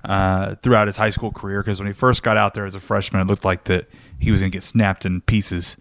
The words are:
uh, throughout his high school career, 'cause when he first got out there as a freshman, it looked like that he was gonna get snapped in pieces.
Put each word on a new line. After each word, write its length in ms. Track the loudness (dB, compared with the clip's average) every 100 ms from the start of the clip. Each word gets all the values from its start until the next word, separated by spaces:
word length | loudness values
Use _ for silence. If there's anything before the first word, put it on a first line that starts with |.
uh, 520 | -4 0 2 0 -2 -4
throughout 300 | 2 4 4
his 80 | 0
high 140 | -2
school 200 | -2 -6
career, 300 | -8 -6 -4
'cause 160 | -4 -4
when 60 | -6
he 60 |
first 280 | 0 2 2
got 140 | 2 2
out 160 | 2
there 120 | -2 -8
as 80 |
a 60 | -10
freshman, 420 | -4 -2 0 0
it 40 | 0
looked 180 | 0
like 200 | 0 -2
that 240 | 0 -2 -4 -16 -20 -4
he 120 | 2
was 100 | 2
gonna 100 | 2
get 120 | -4
snapped 420 | -2 2 2 2 -2
in 140 | -4
pieces. 540 | 0 0 0 -2 -4 -6